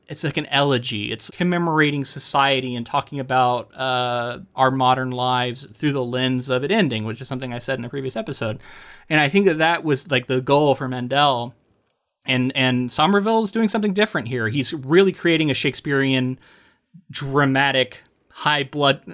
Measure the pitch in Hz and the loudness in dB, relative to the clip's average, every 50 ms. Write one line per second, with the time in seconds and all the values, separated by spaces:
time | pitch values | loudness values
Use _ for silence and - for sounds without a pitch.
0 | _ - 151 - - 151 - 165 - - - 139 143 143 135 123 127 127 120 104 | _ -14 -10 -6 -6 -4 -4 -4 -6 -2 0 2 2 4 2 0 0 -2 -6 -6
1 | 104 117 113 110 - - - - 175 180 175 175 175 170 156 156 151 147 143 143 | -6 -6 -8 -8 -8 -8 -4 -2 0 0 0 0 0 0 2 2 2 2 2 -2
2 | 135 - - 139 - - - 143 139 139 139 131 123 127 123 120 117 - - 143 | -4 -6 -8 -10 -8 -4 0 2 2 2 2 0 -2 -4 -6 -6 -8 -4 -4 -4
3 | - - 147 143 131 135 131 127 127 123 123 120 110 - - - 131 131 127 123 | -4 -4 -8 -8 -6 -2 2 2 2 2 2 -2 -4 -8 -10 -6 -4 -2 -2 0
4 | 123 123 123 120 120 120 123 - - - - - 131 131 131 135 127 127 127 131 | 0 -2 -2 -2 -4 -4 -6 -10 -12 -12 -2 2 2 2 2 4 4 4 4 4
5 | 131 127 127 123 127 127 127 123 123 123 120 131 139 - - - - 151 139 139 | 2 -4 -4 -2 -2 0 0 0 0 -2 -4 -8 -12 -18 -12 -4 -2 -2 0 0
6 | 127 120 120 127 127 131 131 127 123 139 127 127 135 151 196 226 190 139 117 110 | -2 -2 -2 -2 0 0 0 0 -2 0 -2 0 0 0 2 2 2 2 0 -2
7 | 107 113 104 - 131 - 139 127 135 127 120 123 - - 135 131 123 - - 139 | -4 -4 -6 -8 -8 -10 -8 -8 -8 -8 -10 -10 -6 -6 -6 -6 -6 -8 -8 -8
8 | 135 131 - 220 220 - 135 - - 110 110 - - - - - - - - - | -8 -6 -6 -6 -8 -8 -6 -6 -4 -6 -6 -6 -12 -20 -20 -20 -20 -20 -20 -20
9 | - - 160 156 147 139 165 202 202 185 160 156 160 165 170 160 - 151 143 127 | -8 0 2 2 2 4 4 4 4 4 4 4 2 2 2 0 0 0 0 0
10 | - - 143 127 123 - 131 131 127 143 139 143 151 143 135 - 147 127 131 127 | 0 -2 -2 -2 0 0 -2 -2 2 4 4 4 6 4 4 2 0 -6 -4 -6
11 | 123 123 135 139 147 143 135 120 120 120 - _ _ _ _ _ _ _ _ _ | -4 -2 0 2 4 4 2 0 -4 -8 -12 _ _ _ _ _ _ _ _ _
12 | _ _ _ _ - - 131 127 127 131 - 139 131 127 123 123 127 120 - - | _ _ _ _ -4 -2 0 0 0 0 0 0 0 2 2 0 -2 -4 0 0
13 | 151 165 202 202 196 220 226 226 226 196 - 226 226 208 - 220 208 208 185 202 | 2 4 4 2 2 2 0 0 0 0 0 0 0 0 0 0 -2 0 0 0
14 | 214 214 - 160 110 117 127 123 113 110 117 143 127 - - 151 127 131 156 180 | 0 0 0 -6 -6 -4 -4 -2 -2 -2 0 -2 -2 -2 -4 -6 -2 2 4 6
15 | 196 190 180 - - 170 165 156 160 147 131 - - 147 139 - - 156 143 135 | 6 4 2 0 0 2 2 4 2 2 0 0 0 -2 -2 -2 -4 -2 0 0
16 | 135 135 135 131 127 127 131 - _ _ - _ _ _ _ _ _ _ _ - | 2 2 2 0 0 -2 -4 -8 _ _ -20 _ _ _ _ _ _ _ _ -20
17 | _ - 147 - 143 135 135 147 143 139 135 135 139 139 135 131 127 127 - - | _ -10 -8 -8 -6 -2 0 2 2 4 4 2 2 2 2 2 0 0 -4 -20
18 | - _ _ _ _ _ - - - 151 151 147 139 135 - 147 143 139 135 143 | -20 _ _ _ _ _ -14 -4 -2 0 0 0 -2 -4 -4 0 2 2 2 0
19 | - - | -2 -18